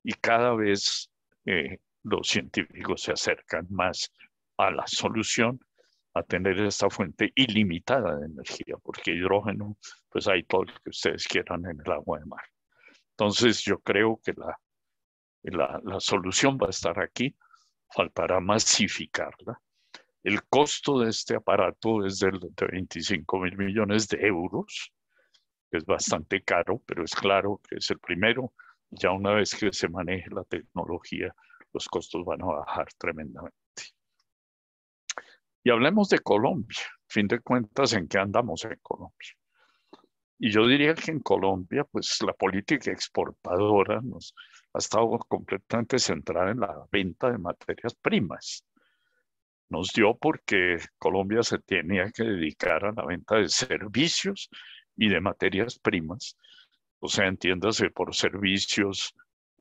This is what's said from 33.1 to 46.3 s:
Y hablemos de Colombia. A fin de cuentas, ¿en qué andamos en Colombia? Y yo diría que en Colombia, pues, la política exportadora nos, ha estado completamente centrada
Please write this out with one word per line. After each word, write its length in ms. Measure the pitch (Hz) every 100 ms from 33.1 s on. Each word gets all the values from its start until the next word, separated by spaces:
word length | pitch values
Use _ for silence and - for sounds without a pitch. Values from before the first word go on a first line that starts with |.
| 78 76 69 80 - _ - - _ _ _ _ _ _ _ _ _ _ _ - - - _ _ _
Y 60 | 123
hablemos 380 | 117 135 208 202
de 120 | 160
Colombia. 580 | - 101 123 180 104 -
A 300 | - - -
fin 180 | - 104
de 140 | 120
cuentas, 520 | - 123 113 - 135
¿en 140 | 113 82
qué 120 | 98
andamos 460 | 101 104 120 82
en 140 | - -
Colombia? 480 | - - 92 - - - _ _ _ _ _ - _ _ _ -
Y 140 | 120
yo 140 | 107 113
diría 280 | 139 147
que 160 | 160 -
en 80 | 160
Colombia, 640 | - 95 98 92 92 131
pues, 340 | 147 107 - -
la 80 | 101
política 600 | - 98 92 98 143 98
exportadora 1080 | 92 - - 85 - - 90 104 104 95 110
nos, 320 | 127 95 - - - - _
ha 60 | -
estado 300 | - 104 113 113
completamente 800 | - 98 90 98 - 113 117 127
centrada 540 | - 85 76